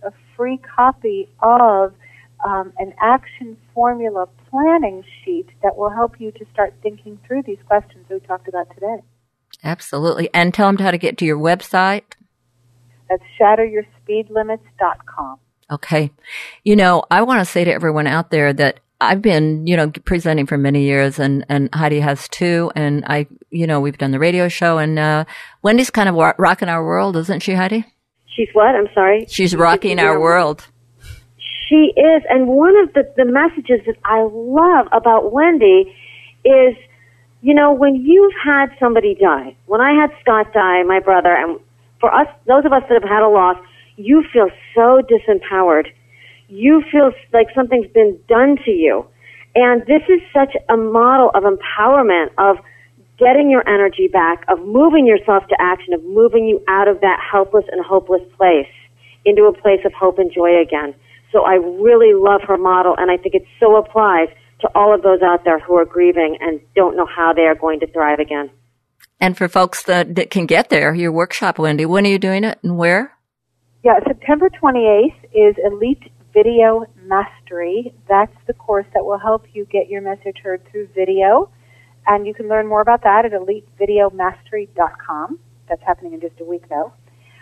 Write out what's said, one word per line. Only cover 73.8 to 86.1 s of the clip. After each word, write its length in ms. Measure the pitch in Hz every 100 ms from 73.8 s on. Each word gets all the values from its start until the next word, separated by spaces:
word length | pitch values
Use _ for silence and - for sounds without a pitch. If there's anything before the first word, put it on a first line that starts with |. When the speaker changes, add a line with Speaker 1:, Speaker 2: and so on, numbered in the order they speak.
Speaker 1:
Yeah, 160 | 247 214 -
September 440 | 269 - 302 370
twenty-eighth 720 | - 285 247 220 208 269 - -
is 220 | 214 208 208
Elite 480 | 202 202 233 285 - _ _
Video 520 | 214 220 233 226 226 226 _
Mastery. 880 | 185 190 202 _ - 175 175 196 247 - -
That's 260 | 196 214 _ -
the 80 |
course 320 | - - 202 202
that 100 | 202
will 140 | 190 202
help 260 | 208 220 220
you 120 | 214
get 240 | 202 202 180
your 140 | 202
message 340 | 196 196 202 190
heard 200 | 196 185 _
through 180 | 208 196
video. 560 | 190 185 190 190 247 403 _ _ _ _ _ -
And 200 | 208 202
you 60 |
can 160 | 208 214
learn 180 | 220 214
more 120 | 214
about 220 | 214 240
that 220 | 220 202
at 80 | 233
elite 340 | 202 185 208 - -
video 300 | 196 208 202
mastery 580 | 190 180 185 _ 214 202 -
dot 160 | 165 -
com. 340 | - 151 151 - _ _ -
That's 140 | 170
happening 300 | - 175 175